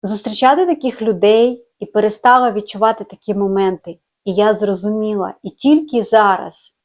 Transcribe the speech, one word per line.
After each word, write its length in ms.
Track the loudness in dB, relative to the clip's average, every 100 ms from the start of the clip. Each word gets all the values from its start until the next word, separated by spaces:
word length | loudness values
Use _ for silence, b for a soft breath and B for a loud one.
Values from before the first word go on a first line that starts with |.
| -8
Зустрічати 600 | -8 -6 0 2 2 2
таких 360 | 0 -4 -4
людей 640 | -4 0 2 4 2 -2 _ _
і 60 | -6
перестала 680 | -2 -2 2 4 4 4
відчувати 520 | -4 -8 -2 -2 -2
такі 300 | -8 -18 -8
моменти. 640 | -4 -2 0 -2 -2 -10 -20 _ _ -6
І 80 |
я 200 | 0 0
зрозуміла, 800 | 2 -2 -2 -4 -4 -4 -4 -6 -8
і 60 | -16
тільки 540 | -4 2 2 2 -4
зараз 720 | 2 4 4 0 -4 -14 -16 _